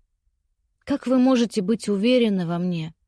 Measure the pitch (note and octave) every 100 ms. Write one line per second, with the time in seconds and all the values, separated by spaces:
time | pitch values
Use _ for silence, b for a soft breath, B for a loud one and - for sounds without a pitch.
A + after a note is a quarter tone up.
0 | _ _ _ _ _ _ _ _ - C#4
1 | B3 B3+ B3+ B3 A#3 - F#3 A3+ - G3+
2 | A3+ B3+ A3+ F#3+ E3 E3+ F3+ E3+ D#3+ -